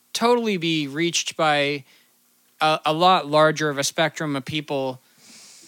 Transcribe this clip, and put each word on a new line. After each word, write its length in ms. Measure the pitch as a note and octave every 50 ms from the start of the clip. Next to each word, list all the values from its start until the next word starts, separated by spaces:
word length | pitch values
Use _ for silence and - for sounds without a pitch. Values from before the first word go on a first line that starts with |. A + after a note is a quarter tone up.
| _ _
totally 460 | - - A#3 A#3+ B3 A#3+ A#3 G#3+ G3+ E3
be 280 | E3 E3 D#3+ D#3 D3
reached 500 | C3+ C#3 D#3 E3+ E3+ D#3 - - - -
by 480 | - D#3+ D3+ D3 D3 C#3+ C#3+ D3 C#3+ - _ _ _ _ _ _ _ _ _ _ _ _ _ _ -
a, 180 | D#3 D#3 D#3 D#3 -
a 80 | D#3
lot 340 | D#3 D#3+ F3 F#3 F#3 E3 D3
larger 440 | C#3+ D3+ D3+ D#3 D#3 D3+ D3 D#3 D3+
of 80 | C#3 C#3
a 60 | C#3
spectrum 520 | - - E3+ D#3+ D3 - - D#3+ D3 C#3
of 80 | C#3 B2+
people 560 | - D#3 D3+ D3 - D3 C3+ C3+ C3 B2+ B2+ _ _ _ _ - - - - - - - - -